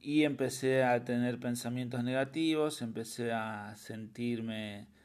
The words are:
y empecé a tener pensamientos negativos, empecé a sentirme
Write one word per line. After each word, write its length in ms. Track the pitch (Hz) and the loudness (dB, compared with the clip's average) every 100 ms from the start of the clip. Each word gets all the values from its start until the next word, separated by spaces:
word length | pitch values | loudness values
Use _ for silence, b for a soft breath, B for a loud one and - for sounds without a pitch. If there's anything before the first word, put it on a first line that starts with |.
y 220 | - 151 | 0 4
empecé 600 | 151 131 131 - 131 131 | 4 4 -2 0 2 4
a 200 | 127 123 | 6 4
tener 360 | 123 120 123 120 | 2 0 2 0
pensamientos 640 | 123 120 120 123 123 123 | -2 -4 -4 -4 -4 -2
negativos, 800 | 120 131 135 151 160 156 151 151 | 0 0 0 0 2 4 2 0
empecé 520 | 117 110 113 - 120 | -6 -6 -8 -4 -2
a 420 | 113 110 107 104 107 | 0 -2 -6 -8 -12
sentirme 1120 | - 113 110 110 120 117 113 110 107 101 113 b | -10 -10 -10 -4 -2 -2 -2 -4 -6 -8 -14 b